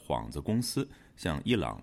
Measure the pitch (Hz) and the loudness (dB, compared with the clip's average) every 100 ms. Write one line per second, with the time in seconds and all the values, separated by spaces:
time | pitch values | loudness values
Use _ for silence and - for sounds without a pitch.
0 | - 60 55 73 107 113 120 - - - | -2 -2 -2 -4 2 2 2 -2 -2 -8
1 | - - 87 73 - 117 58 50 | -20 -6 -2 0 2 2 2 -4